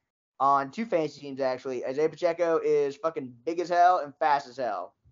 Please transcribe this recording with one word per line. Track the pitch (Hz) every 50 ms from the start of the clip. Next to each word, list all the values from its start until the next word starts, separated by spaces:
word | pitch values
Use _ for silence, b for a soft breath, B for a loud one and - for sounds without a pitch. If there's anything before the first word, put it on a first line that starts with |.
| _ _ _ _ _ _ _ -
on | 131 139 139 139 135 135
two | - 220 233
fantasy | 233 190 165 156 147 - -
teams, | 147 139 135 135
actually. | 135 131 131 127 - 135 127 120 -
Isaiah | 127 131 143 156 160
Pacheco | 156 - 170 170 170 170 170 165 165 156
is | - 151 151 147 143 139 139
fucking | - - 165 160 151 135 123 123 117 120
big | 165 170 175
as | 175 160
hell | 175 175 175 180 180 165
and | 143 143 -
fast | - 160 143 143 139 135 127
as | 117
hell. | 131 127 113 101 90 90 - _ _ _ _